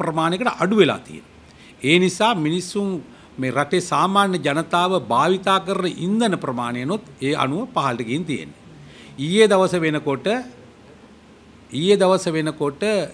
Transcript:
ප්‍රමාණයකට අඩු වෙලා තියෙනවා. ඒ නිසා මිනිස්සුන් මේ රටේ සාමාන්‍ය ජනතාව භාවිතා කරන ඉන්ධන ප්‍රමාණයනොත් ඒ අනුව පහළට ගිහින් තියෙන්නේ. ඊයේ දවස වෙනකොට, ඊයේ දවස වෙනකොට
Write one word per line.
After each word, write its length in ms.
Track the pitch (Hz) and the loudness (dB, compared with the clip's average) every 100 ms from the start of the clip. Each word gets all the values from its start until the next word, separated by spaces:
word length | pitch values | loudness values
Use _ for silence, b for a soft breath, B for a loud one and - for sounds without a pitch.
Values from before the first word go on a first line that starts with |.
ප්‍රමාණයකට 480 | 170 160 160 185 233 - | -4 -2 -2 -2 -4 -2
අඩු 120 | 175 220 | 2 4
වෙලා 180 | 156 98 - | 4 2 -8
තියෙනවා. 260 | 78 - - B B B B 131 | -20 -20 -20 B B B B 2
ඒ 60 | 175 | 4
නිසා 300 | 185 180 214 208 | 4 2 0 2
මිනිස්සුන් 540 | 151 180 180 202 196 175 127 B B - | 0 -2 -4 -4 -4 -6 -10 B B -6
මේ 120 | 131 | -4
රටේ 300 | 123 143 180 175 | -2 0 -2 0
සාමාන්‍ය 460 | 143 180 202 196 180 143 | 0 2 2 2 0 0
ජනතාව 460 | 147 160 175 180 185 117 | -2 0 0 2 0 0
භාවිතා 480 | 123 160 190 196 190 175 | 2 2 2 2 0 0
කරන 200 | 190 185 - 170 | -2 -4 -4 -2
ඉන්ධන 300 | 220 233 165 | 0 0 0
ප්‍රමාණයනොත් 600 | 151 123 120 123 131 220 - - 135 | -4 -4 -4 -4 -4 -6 -8 -6 -4
ඒ 60 | 143 | 0
අනුව 200 | 131 160 254 | -2 -2 -4
පහළට 320 | - 139 117 113 | -2 -2 -2 -4
ගිහින් 160 | 139 170 | -6 -4
තියෙන්නේ. 320 | 113 73 - - B B B B - 147 | -6 -8 -18 -20 B B B B -8 0
ඊයේ 220 | 202 214 | 4 6
දවස 220 | 196 185 180 160 | 6 2 2 0
වෙනකොට, 420 | 151 147 131 185 247 247 - - - - - - - - - - - - 127 | -2 -2 -2 -2 -4 -6 -18 -20 -20 -20 -20 -20 -20 -20 -20 -20 -20 -10 -2
ඊයේ 180 | 175 202 | 2 4
දවස 240 | 185 185 180 160 | 4 2 0 -2
වෙනකොට 480 | 156 151 143 139 208 208 156 | -2 -4 -4 -2 -2 -2 -4